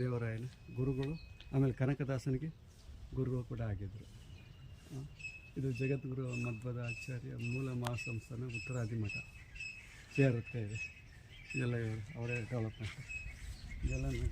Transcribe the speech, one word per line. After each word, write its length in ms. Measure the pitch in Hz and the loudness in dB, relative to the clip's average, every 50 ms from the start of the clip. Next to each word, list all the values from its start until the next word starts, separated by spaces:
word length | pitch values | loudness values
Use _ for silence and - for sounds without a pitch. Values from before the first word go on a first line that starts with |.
| 123 | 4
ದೇವರಾಯನ 440 | 127 123 120 117 113 113 113 120 127 - - - - 117 120 | 4 4 4 4 2 2 0 -2 -4 -6 -8 -12 -6 0 2
ಗುರುಗಳು, 360 | 131 139 131 131 135 139 165 160 - - - - - - - | 4 4 4 4 2 2 0 -2 -6 -10 -12 -12 -6 2 6
ಆಮೇಲೆ 200 | 135 139 131 117 - | 6 8 8 6 6
ಕನಕದಾಸನಿಗೆ 720 | 131 135 143 - 143 123 135 120 - 143 131 131 156 160 - - - - - - - - - - - - - | 6 4 6 4 4 2 2 2 4 4 2 2 2 -2 -4 -6 -12 -18 -18 -16 -14 -14 -12 -10 -10 -4 0
ಗುರುಗಳು 280 | 127 131 123 127 123 120 - 127 | 2 2 4 4 2 0 0 0
ಕೂಡ 80 | 113 117 107 101 | 0 2 2 2
ಆಗಿದ್ದರು. 340 | 95 101 95 - - - - - - - - - - - - - - - - - - - - 151 | 0 0 -2 -6 -6 -10 -10 -12 -14 -12 -12 -14 -14 -14 -14 -14 -14 -14 -12 -12 -12 -10 -8 -6
ಆ, 40 | 131 139 151 - - - - - - - - - 160 | -6 -6 -6 -8 -8 -8 -8 -8 -10 -12 -8 -4 -2
ಇದು 100 | 131 135 123 117 | 0 0 2 2
ಜಗದ್ಗುರು 480 | 135 131 143 127 - 131 127 131 131 123 123 120 120 | 4 4 2 2 0 0 -2 -2 0 0 0 0 0
ಮಧ್ವದ 340 | 120 117 107 104 123 120 123 120 117 | 0 -2 -2 -2 -2 -2 -2 -2 -2
ಆಚಾರ್ಯ 420 | 117 - - 131 127 120 127 131 131 117 117 | -4 -4 -4 -4 -4 -4 -4 -6 -4 -2 0
ಮೂಲ 220 | 120 123 131 135 131 127 123 120 | 0 0 0 0 0 0 2 2
ಮಹಾಸಂಸ್ಥಾನ 600 | 120 120 110 - 127 117 110 - - 127 117 127 127 113 107 | 2 0 0 -2 -2 -2 -2 -4 -4 -4 -4 -4 -2 -2 -4
ಉತ್ತರಾದಿ 380 | - - 123 123 117 107 117 113 107 | -2 -2 0 0 0 2 2 2 2
ಮಠ 120 | 104 107 - - - - - - - - - - - - - - - - - - - - | 2 0 -2 -4 -6 -10 -14 -14 -12 -10 -8 -6 -6 -6 -8 -12 -14 -14 -14 -14 0 6
ಸೇರುತ್ತೆ 440 | 143 139 135 120 117 - - - 120 107 | 8 8 8 8 6 2 -2 -2 -2 -2
ಇದೆ. 120 | 101 107 107 - - - - - - - - - - - - - - - | -2 -2 -2 -2 -4 -6 -10 -16 -16 -16 -16 -16 -14 -14 -14 -10 -4 0
ಇದೆಲ್ಲ 200 | 139 127 120 120 117 113 | 0 2 2 4 2 2
ಇವರು 180 | 110 110 110 101 - - 117 | 2 0 -2 -4 -4 -4 -4
ಅವರೇ 180 | 117 117 120 120 110 - | -2 -2 0 -2 -2 0
ಡೆವಲಪ್ಮೆಂಟ್. 460 | 127 120 110 110 - - 110 - - - - - - - - - - - - - - - - - - - - | 2 2 2 0 0 -2 -4 -4 -4 -6 -6 -4 -4 -4 -4 -6 -8 -8 -6 -8 -8 -6 -8 -6 -2 2 2
ಇದೆಲ್ಲ 220 | - 135 131 135 135 131 120 123 120 | 2 4 4 2 2 2 4 4 2